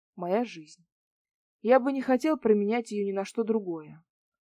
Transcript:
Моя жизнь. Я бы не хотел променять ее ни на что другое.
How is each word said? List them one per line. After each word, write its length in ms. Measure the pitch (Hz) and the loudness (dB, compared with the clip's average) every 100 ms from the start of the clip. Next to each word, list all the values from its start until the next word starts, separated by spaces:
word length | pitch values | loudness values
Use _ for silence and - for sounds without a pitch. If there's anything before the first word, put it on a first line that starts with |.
| _ - | _ -10
Моя 300 | 175 196 240 | -2 -2 -2
жизнь. 400 | 170 156 - _ _ _ _ _ _ _ _ | -8 -20 -20 _ _ _ _ _ _ _ _
Я 180 | 214 254 | 2 4
бы 120 | 247 | 4
не 100 | 269 | -2
хотел 360 | 247 254 311 311 | 0 0 2 0
променять 540 | 226 214 202 233 233 | 4 4 4 -2 -2
ее 140 | 208 196 | -4 -4
ни 40 | |
на 140 | 196 196 | -4 -4
что 180 | - | -4
другое. 600 | 220 220 190 165 156 156 _ _ _ _ | -2 -2 -2 -8 -12 -20 _ _ _ _